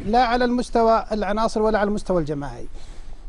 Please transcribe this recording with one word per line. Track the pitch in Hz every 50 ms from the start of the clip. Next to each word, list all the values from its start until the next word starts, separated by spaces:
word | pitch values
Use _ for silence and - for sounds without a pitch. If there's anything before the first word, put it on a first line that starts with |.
| -
لا | 196 220 247 254
على | 226 240 247 247
المستوى | 240 247 247 - - - 233 226 226 226 208 - -
العناصر | 220 214 196 185 208 220 226 214 - 220
ولا | 214 220 214 196
على | 208
المستوى | 202 208 208 - - 180 175
الجماعي. | 151 139 151 143 143 127 120 120 - - - - - - - - - - - - -